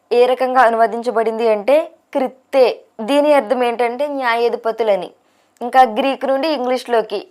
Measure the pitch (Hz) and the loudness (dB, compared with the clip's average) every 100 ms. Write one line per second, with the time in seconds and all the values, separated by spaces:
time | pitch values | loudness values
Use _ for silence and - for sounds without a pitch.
0 | - 240 247 254 254 254 233 226 226 233 | -4 2 2 2 0 4 4 4 0 -2
1 | 233 220 226 220 233 214 208 294 330 _ | -4 -2 -2 0 0 0 2 0 0 _
2 | _ 285 254 - _ 269 233 - _ - | _ -6 -6 -8 _ 2 2 0 _ -12
3 | 214 285 294 285 208 254 240 226 240 247 | -2 0 2 2 2 -2 -2 -2 -4 -4
4 | 294 277 247 233 233 233 233 220 226 196 | -6 -4 -2 0 0 -2 -6 -4 0 -2
5 | 170 _ _ _ _ - 240 262 254 214 | -4 _ _ _ _ -12 -2 4 4 2
6 | 277 254 262 269 311 285 247 254 254 233 | -4 -2 -2 -2 -2 -2 -2 -4 0 -2
7 | 214 202 - | -2 -6 -10